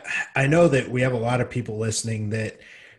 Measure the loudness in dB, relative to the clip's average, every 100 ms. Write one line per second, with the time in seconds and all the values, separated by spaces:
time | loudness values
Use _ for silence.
0 | -6 -8 -4 0 2 6 6 4 0 -2
1 | 0 0 0 0 -2 -4 -6 -4 -2 -2
2 | -4 -4 -4 -4 -6 -10 -20 -20 -20